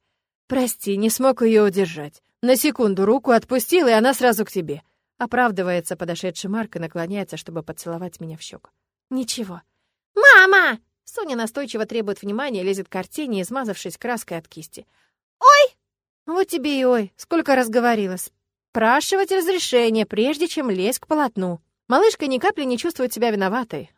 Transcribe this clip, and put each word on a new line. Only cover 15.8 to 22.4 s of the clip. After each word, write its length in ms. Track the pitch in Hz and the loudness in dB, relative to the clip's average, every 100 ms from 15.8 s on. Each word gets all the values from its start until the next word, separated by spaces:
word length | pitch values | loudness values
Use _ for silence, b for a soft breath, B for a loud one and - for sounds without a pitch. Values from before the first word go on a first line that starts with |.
| _ _ _ _ - | _ _ _ _ -6
"Вот 200 | 349 381 | -4 -2
тебе 320 | 330 285 269 | -4 -2 0
и 60 | 254 | 0
ой, 280 | 240 196 - | 0 -2 -12
сколько 400 | - 339 294 262 | -4 -2 2 0
раз 140 | 233 | 2
говорила! 480 | 233 240 226 196 180 | 0 2 0 -2 -6
Спрашивать 1120 | - _ _ _ _ 233 226 269 - 392 392 | -12 _ _ _ _ 0 2 2 2 -2 0
разрешение, 760 | 381 339 370 - 247 233 220 208 | 0 0 -2 0 2 2 0 0
прежде 420 | 208 254 294 330 | 0 0 0 -4
чем 220 | 320 254 | -2 -4
лезть 300 | 185 196 254 | -2 -2 -4
к 80 | - | -2
полотну". 540 | 311 262 202 185 170 _ _ - | -2 -2 -2 -6 -6 _ _ -2
Малышка 400 | 269 440 - 285 | 2 2 2 -4
ни 100 | |
капли 260 | 254 | -2